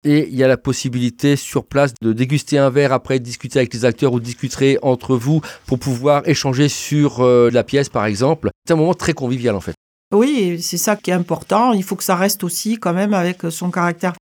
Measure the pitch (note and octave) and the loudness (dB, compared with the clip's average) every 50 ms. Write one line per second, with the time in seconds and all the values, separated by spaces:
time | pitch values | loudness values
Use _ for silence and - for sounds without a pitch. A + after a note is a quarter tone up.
0 | _ D3 D3 D3+ D3 E2 C3+ C3 C3 C3 B2+ A#2 _ C#3 B2+ - - C3+ A#2+ B2 | _ 2 2 2 2 -2 -2 0 2 2 2 0 _ -4 -4 -2 -4 -4 -2 -2
1 | B2 B2 A#2 - - C#3+ C#3+ C#3 - - - C3 A#2 _ - C#3 C#3+ C3+ A#2+ - | -2 -2 -2 0 0 0 0 0 -2 -4 -6 -6 -6 _ 0 0 0 0 -2 -2
2 | A2 A2+ A2 A2+ C3 B2+ D3+ C#3+ - - D3+ C#3+ C#3 C3+ B2 C#3+ C#3+ C3+ C3 B2 | -2 -2 0 0 0 0 0 -2 -2 0 0 2 2 2 2 2 2 2 2 -2
3 | - - C3+ C3 A#2+ A#2+ A#2 - - B2 - C3+ B2+ - - A#2 A#2+ B2 A#2 - | 0 0 -2 -2 -2 -6 -12 -10 -12 -4 0 0 -2 0 -2 0 0 0 0 2
4 | C#3 C3+ A#2+ B2 A#2 A#2+ A#2 - - B2+ - - C3+ C3+ C3+ - - C3+ B2+ B2 | 0 0 0 0 -4 -6 -8 -8 -8 -8 -2 0 2 2 2 2 2 0 0 0
5 | - - C3 B2 A2+ C#3 D#3 D#3 - - - - _ - C#3 A#2 - C#3 B2+ A#2+ | 0 -2 -2 0 2 0 0 0 0 -4 -18 -18 _ -4 -4 -2 -2 -4 -4 0
6 | B2+ D3 D3 C#3+ C3+ E3+ D3+ - - C#3 B2+ B2+ D3 C#3+ - - - - D3 D3+ | 2 2 2 2 2 0 0 0 0 -2 2 2 2 0 0 -4 -6 -2 0 2
7 | D3 C#3+ - A#2 B2+ B2 B2 B2 A#2+ A#2+ A#2+ A#2+ G#2+ - - C#3 C#3 - - A#2+ | 2 2 2 2 4 6 6 6 6 6 4 2 0 2 0 0 0 0 -2 -2
8 | G#2 G#2+ G#2 G2 B2 C#3 D#3+ D#3 - G2+ - _ _ - E3 D#3+ D#3 F3 F3+ - | 0 0 0 0 2 0 0 0 -2 -6 -6 _ _ 0 2 2 2 0 0 0
9 | - - D#3 - C3+ A#2+ B2+ B2+ A#2 A#2+ G#2+ F#2+ - - D#2 _ _ _ _ _ | -2 -4 -2 -2 -2 -4 -4 -2 -2 -2 -2 -2 -4 -8 -12 _ _ _ _ _
10 | _ _ G3 G3+ A#3 C#4 D4+ B3+ G3 F3 E3+ E3 F3 - F3+ E3+ - A3 G#3 G3+ | _ _ 2 2 2 4 2 0 0 -2 -2 -4 -6 -6 -4 -4 -2 -2 -2 -2
11 | - F3+ F3+ F3+ F3 - E3 D#3 - - G3 G#3 A#3+ B3+ A#3 G3 F#3 - F#3+ F#3 | -2 -2 -2 -2 0 -2 -6 -6 -2 -2 0 2 2 2 2 0 -2 -4 -6 -6
12 | - - F#3 F3 F#3+ G3+ G3+ - - F3 - - - G#3+ A3+ A3 - F3+ E3+ F3+ | -2 -2 0 2 2 0 0 -2 -6 -6 -6 -4 -4 -4 -4 -2 -2 -2 0 0
13 | G3+ G#3 G#3 F#3+ E3+ F3 F3+ F3+ - E3+ D#3+ - F3+ F3+ E3+ F#3 F3 F3 E3+ E3+ | 0 0 0 0 0 -2 -4 -4 -8 -8 -6 -4 -6 -4 -2 -2 -2 -2 -2 -2
14 | - F3+ E3+ - | -4 -6 -6 -6